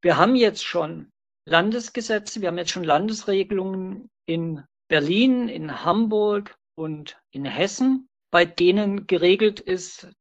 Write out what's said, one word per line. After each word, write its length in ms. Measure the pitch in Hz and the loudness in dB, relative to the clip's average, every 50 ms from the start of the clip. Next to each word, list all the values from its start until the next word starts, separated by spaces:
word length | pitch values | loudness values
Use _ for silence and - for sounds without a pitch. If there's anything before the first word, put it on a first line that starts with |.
| - | 4
Wir 140 | 170 156 | 2 4
haben 180 | 131 175 214 262 | 4 4 4 6
jetzt 300 | 254 233 208 - - - | 4 4 2 2 -2 -10
schon 480 | - - 175 160 151 165 165 147 _ _ _ _ _ _ _ _ | -6 -4 -4 -4 -4 -8 -12 -16 _ _ _ _ _ _ _ _
Landesgesetze, 960 | - 160 165 175 214 220 240 226 - _ 240 226 - 220 208 208 - - 226 | 2 2 2 2 2 -2 -4 -6 -8 _ -10 -4 -2 -4 -4 -4 -6 -10 -4
wir 80 | 196 175 | -4 -4
haben 100 | 170 175 | -4 -4
jetzt 140 | 175 160 - | -6 -6 -6
schon 100 | 185 175 | -6 0
Landesregelungen 1300 | 160 147 151 190 220 220 214 - - 196 190 190 190 208 190 185 190 190 190 185 185 190 196 - - _ _ _ | 2 2 2 2 -2 -4 -6 -4 -2 0 0 0 0 -2 -4 -2 -4 -6 -6 -6 -8 -10 -14 -16 -20 _ _ _
in 380 | - 165 165 165 165 160 143 139 _ _ _ _ _ | -6 -4 -4 -4 -4 -6 -8 -12 _ _ _ _ _
Berlin, 600 | 160 156 143 151 175 208 247 262 254 247 247 226 | 0 0 2 2 2 4 4 4 4 2 0 -4
in 360 | - 160 156 156 135 117 - | -6 -8 -10 -10 -10 -6 -2
Hamburg 720 | 165 170 214 233 214 214 214 208 208 208 208 202 - - _ _ _ _ | 0 2 2 2 2 2 0 2 2 0 -2 -4 -8 -20 _ _ _ _
und 400 | - 160 156 156 151 147 - - _ _ _ | -10 -8 -8 -8 -10 -12 -18 -20 _ _ _
in 140 | _ 135 139 | _ -8 -8
Hessen, 640 | 135 107 127 175 196 - - 254 262 262 262 262 _ _ _ _ _ - | -6 -2 -2 -2 -2 0 0 2 2 2 0 -2 _ _ _ _ _ 2
bei 120 | 175 175 | 2 2
denen 640 | 170 170 - 175 180 185 208 214 202 196 202 202 | 2 2 2 4 4 4 4 2 0 -2 -4 -2
geregelt 540 | - 185 170 170 180 190 208 220 214 208 - | -2 0 2 4 4 4 4 2 0 0 -2
ist 480 | - - 185 185 175 - - - - 185 _ _ | -6 -6 -6 -6 -6 -12 -18 -20 -20 -20 _ _